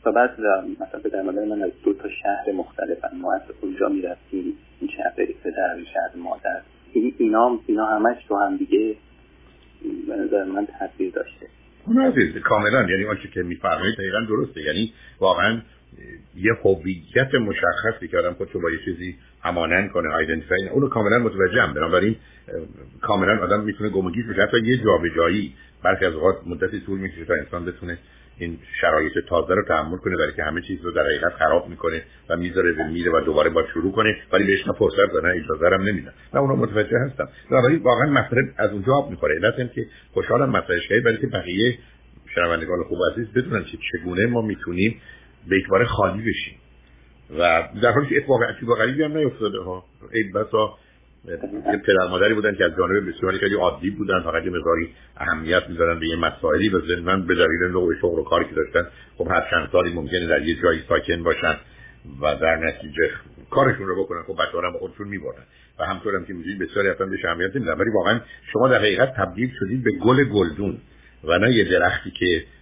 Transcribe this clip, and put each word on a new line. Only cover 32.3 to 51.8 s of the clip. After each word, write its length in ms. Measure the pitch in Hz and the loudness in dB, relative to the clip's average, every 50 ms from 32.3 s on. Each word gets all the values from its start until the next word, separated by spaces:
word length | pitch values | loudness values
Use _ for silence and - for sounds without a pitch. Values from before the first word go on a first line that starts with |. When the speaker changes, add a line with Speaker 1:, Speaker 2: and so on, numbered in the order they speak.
| 85 | -4
Speaker 2:
می‌ذاره 360 | 85 87 90 - 92 85 87 | -2 -2 -2 0 2 2 2
و 180 | 82 78 76 78 | 2 0 -4 -4
میره 220 | 82 87 85 87 | -4 -2 0 2
و 80 | 82 80 | 2 2
دوباره 300 | 78 80 78 76 78 82 | 2 2 2 4 2 4
باید 160 | 80 82 80 | 2 0 0
شروع 260 | - - 82 80 98 | 0 -4 -2 -2 0
کنه، 240 | 95 110 107 110 104 - - - | 0 2 2 2 0 -2 -4 0
ولی 120 | - 98 101 | 2 2 4
بهش 220 | 95 98 92 - | 4 2 0 0
نه 60 | - | -4
فرصت 420 | - - 104 - - - 101 - 85 | 0 2 2 2 4 4 2 2 2
و 60 | - | 0
نه 140 | 80 90 90 | 0 0 0
اجازه 340 | 87 78 82 80 76 82 90 | 0 -2 -4 -2 2 4 4
رو 60 | 95 | 4
هم 80 | 95 | 4
نمی‌دن. 300 | 95 104 104 82 71 67 - - - - | 2 0 -2 -4 -6 -10 -18 -20 -18 -4
من 80 | - 135 | -2 0
اونو 160 | 139 135 135 | 2 2 2
متوجه 420 | 127 120 - 98 107 104 - 113 120 | 0 0 0 0 0 0 2 2 0
هستم. 300 | 127 135 - - - - - - - - | 0 -2 -4 -8 -8 -8 -10 -20 -4 2
بنابراین 320 | 131 131 123 127 156 165 | 2 4 6 4 4 4
واقعاً 240 | - 123 120 113 135 | 4 4 4 4 4
مسئله 360 | 151 139 127 107 - 120 123 139 131 - | 4 4 2 2 2 2 0 0 0 -2
از 140 | - 110 98 | -2 -2 -2
اونجا 240 | 104 101 95 117 131 | -2 -2 0 2 2
آب 160 | 143 - - | 2 2 -2
می‌خوره. 240 | 90 78 80 73 76 | -4 -2 0 0 0
علت 240 | 82 92 113 - - | 2 2 0 0 0
این 100 | 123 117 | -6 -6
که 180 | - 127 - - - - - _ | -6 -8 -8 -8 -12 -20 -20 _
خوشحالم 380 | - - 95 - 120 123 139 135 | -4 -4 0 2 2 2 2 2
مطرحش 380 | 113 92 - - 87 85 - - | 0 0 0 0 -2 -2 0 2
کردید، 160 | 98 117 131 | 0 4 4
برای 120 | 156 - | 2 2
که 100 | - - | 2 -2
بقیه 520 | 113 113 98 85 90 90 98 113 127 117 - - - - _ - - - - _ - - | -4 -4 -4 -4 -2 0 0 0 0 0 -4 -14 -20 -20 _ -20 -20 -20 -20 _ -6 -2
شنوندگان 500 | 87 87 85 85 80 80 80 90 87 82 - | 0 0 2 0 -2 -2 -4 -4 -4 -2 -4
خوب 100 | 85 87 | -2 0
و 60 | 90 80 | 0 0
عزیز 200 | - 113 117 107 | 0 -2 -8 -2
بدونن 320 | 104 123 135 175 - 101 87 | -2 -2 -2 0 -4 -4 -4
که 140 | - - 104 - - | -6 -12 -10 -8 -8
چگونه 340 | - 85 82 90 87 90 107 | -8 -6 -6 -4 0 0 0
ما 140 | 120 120 117 | 2 2 0
می‌تونیم 580 | 110 107 95 - - 87 87 90 98 117 117 - - - - - - - _ _ - 87 | -2 -2 -6 -6 -6 -6 -2 0 0 0 -2 -4 -16 -20 -20 -20 -20 -20 _ _ -2 0
به 80 | 95 | 0
یک 120 | 95 92 92 | 0 2 4
باره 160 | 95 98 123 | 4 4 4
خالی 380 | 120 - - 101 95 92 104 | 2 2 2 2 2 0 -2
بشیم 320 | 113 113 - - - - - - _ _ _ - _ _ - - - _ _ _ - - - 78 | -4 -4 -4 -4 -6 -10 -12 -20 _ _ _ -20 _ _ -20 -20 -20 _ _ _ -20 -10 -2 2
و 300 | 87 85 82 80 - - - 101 | 4 4 4 2 0 -2 -4 2
در 100 | 117 120 | 2 4
حالی 140 | 110 131 147 | 4 4 2
که 100 | 139 - | 2 0
اتفاق 260 | 143 - 135 131 113 | -2 2 2 2 2
عجیب 260 | 117 - 120 - 123 117 | 2 -2 -2 -6 0 0
و 60 | 120 | 2
غریبی 280 | 107 110 123 135 147 | 2 2 0 2 0
هم 140 | 156 151 151 | -2 0 0
نیفتاده 420 | 156 151 127 - - 110 101 98 104 | 0 0 0 0 -2 -4 -4 -4 -4
ها. 260 | 90 92 90 92 - _ _ _ - - | -8 -8 -10 -10 -12 _ _ _ -18 -4
ای 100 | - 113 104 98 | -2 -2 -2 0
بسا 460 | 92 101 110 104 - 107 107 107 - _ _ _ _ _ _ _ _ _ - | -2 -4 -2 0 2 0 0 0 -4 _ _ _ _ _ _ _ _ _ -12
یه 520 | - 85 - - 98 101 107 - - 104 98 | -12 -10 -10 -10 -10 -10 -6 -2 -2 -2 0